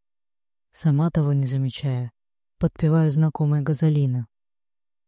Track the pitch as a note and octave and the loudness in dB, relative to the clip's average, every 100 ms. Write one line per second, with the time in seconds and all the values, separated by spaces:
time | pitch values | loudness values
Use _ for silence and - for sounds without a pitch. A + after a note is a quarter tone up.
0 | _ _ _ _ _ _ _ - D#3+ C#3+ | _ _ _ _ _ _ _ -4 0 2
1 | E3 E3 C#3+ C#3+ C3+ C3+ C3+ - C#3+ B2+ | 0 0 0 0 -2 -2 -4 -4 -6 -4
2 | A#2+ - _ _ _ _ E3+ - D#3+ D#3+ | -6 -12 _ _ _ _ -4 -2 0 2
3 | D#3+ C#3+ D#3+ - D3+ D3 C#3 D3 D#3+ D3+ | 2 2 0 0 0 0 -2 0 0 2
4 | C#3 B2 A#2 _ _ _ _ _ _ _ | 0 -2 -6 _ _ _ _ _ _ _